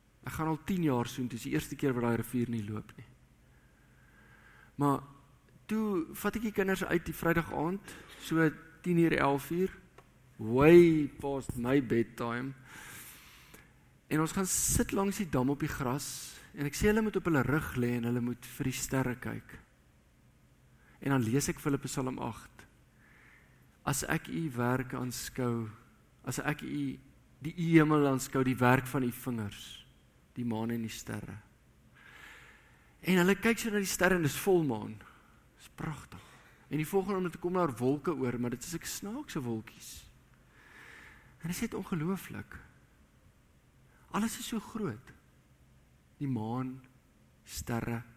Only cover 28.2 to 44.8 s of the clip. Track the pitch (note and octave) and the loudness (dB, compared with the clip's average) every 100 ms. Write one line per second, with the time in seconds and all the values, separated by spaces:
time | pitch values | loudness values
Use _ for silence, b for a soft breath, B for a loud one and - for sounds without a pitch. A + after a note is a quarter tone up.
28.2 | - C3+ C3 A#2+ B2 C3 C3 C#3+ B2 A#2 | 0 0 2 4 6 6 4 -2 -2 -4
29.2 | - A#2 G2+ - - - - _ _ _ | -6 -4 -6 -8 -16 -18 -20 _ _ _
30.2 | _ - A#2+ A2 A2+ A#2 A2+ - - G#2+ | _ -6 -4 -2 -2 -4 -6 -10 -10 -10
31.2 | G#2 G#2 - _ _ _ - B B B | -10 -14 -18 _ _ _ -20 B B B
32.2 | B B B B B B B B E3 F3+ | B B B B B B B B 2 6
33.2 | F3+ G3 A3+ A#3 A#3 G#3 F#3+ - F3+ F#3 | 6 4 2 2 0 0 0 2 4 4
34.2 | D3 - G3+ F3+ D3+ A2 G#2+ G#2+ b b | 2 0 4 4 4 -2 -6 -12 b b
35.2 | b b b _ - - D3+ C#3+ - - | b b b _ -20 -10 -8 -8 -14 -18
36.2 | b b b b b D3 D3+ G3 F#3 G3 | b b b b b -4 0 -2 0 -2
37.2 | F3+ - F3 F#3 E3 A2+ B2 D3 F3+ C#3 | -2 -4 -2 0 0 2 0 2 0 -2
38.2 | B2+ A#2 A#2+ B2 - E3+ - - G3+ B3 | -2 -2 -4 -4 -8 -10 -8 -10 -8 -10
39.2 | D4 E3 B2 A2+ A2 - - - - - | -8 -6 -4 -6 -8 -18 -18 -18 -20 -20
40.2 | _ - B B B B B B B B | _ -20 B B B B B B B B
41.2 | B B D#3+ F3 A#3 G#3+ G3 F3 D#3+ F#3+ | B B -8 -6 -4 -6 -4 -2 -2 -4
42.2 | - G#2 G#2+ - - - - _ - _ | -6 -12 -12 -16 -18 -20 -20 _ -20 _
43.2 | - _ _ _ _ _ b b b F#3+ | -20 _ _ _ _ _ b b b -2
44.2 | A3 - - A3 - A3+ | -2 -4 -6 -6 -6 -6